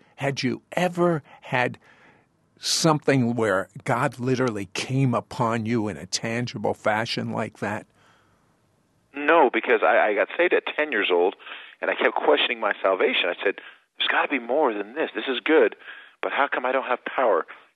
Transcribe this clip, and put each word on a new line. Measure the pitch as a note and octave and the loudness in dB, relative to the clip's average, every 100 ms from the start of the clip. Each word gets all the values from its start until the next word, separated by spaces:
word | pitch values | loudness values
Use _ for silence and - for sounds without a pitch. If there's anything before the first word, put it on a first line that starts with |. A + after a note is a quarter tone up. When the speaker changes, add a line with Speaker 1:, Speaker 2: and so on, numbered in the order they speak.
| _ - | _ -6
Speaker 1:
had | C#3 C3+ | -6 -2
you | B2+ A2+ - | -4 -4 -4
ever | - F3+ F3 F3 E3 - - | -2 -2 2 2 2 -4 -18
had | - C3+ B2 A#2+ _ _ - _ _ _ _ _ | -4 0 0 -4 _ _ -20 _ _ _ _ _
something | - - E3 D3+ - C#3 A#2 | -4 2 2 2 4 2 2
where | A#2+ A2 F#2+ F#2 - | 2 2 2 -2 -8
God | - A#2+ C#3+ A#2+ | -4 -2 -2 -4
literally | A#2+ B2+ B2+ G#2 G2 | -2 0 0 -2 -8
came | - - C3 C3+ | -8 -4 0 2
upon | A#2 - - A#2 A#2 | 0 -4 -2 -2 0
you | A2 A#2+ G#2 | -2 -2 -2
in | G2 | -6
a | |
tangible | - - A#2 A#2 B2 A#2+ G#2 | -8 -6 -4 -4 -6 -4 -4
fashion | G2 - G#2+ A2+ - A#2 | -2 0 0 -2 -4 -4
like | A2 A2 - | -6 -6 -6
that? | G#2 G#2+ - _ _ _ _ _ _ _ _ _ _ _ _ | -6 -6 -10 _ _ _ _ _ _ _ _ _ _ _ _
Speaker 2:
No, | C#3+ D3 E3 C3+ | -6 2 6 6
because | - - A#2 | 2 2 2
I, | E2 A2 G#2+ | 4 4 4
I | |
got | G#2 F#2+ - | 2 -2 0
saved | F3 | 2
at | - - - | 2 0 -4
ten | D3+ | -2
years | A#2+ F2+ | -2 2
old, | F2 F2+ - - - - - | 2 2 0 -12 -18 -18 -6
and | F2+ | -4
I | |
kept | F#2 - - | 0 0 2
questioning | - C#3 - A#2+ | 2 2 2 -2
my | A2 G2+ | -2 0
salvation. | G2 F#2+ C3+ C4 F2+ | 0 2 2 2 -2
I | F2 | -2
said, | G2+ F#2+ - - _ _ | -2 -2 -8 -20 _ _
"There's | - | -2
gotta | D3 E3 | -2 -2
be | C#3 | -4
more | A#2 C3 D3+ | -2 0 0
than | G#2 G2+ | 0 -6
this. | C3+ C#3+ | -6 -6
This | - A2 | -4 -6
is | A#2+ | -4
good, | - D#3 A2 - - - - _ | 2 4 4 0 -12 -18 -20 _
but | F#2+ | -4
how | G#2+ C#3 | -2 -2
come | - B2+ | -2 -2
I | |
don't | C3 B2 | -2 -2
have | B2 - | -4 -4
power?" | - B2+ F2+ - - - | 0 2 2 0 -10 -20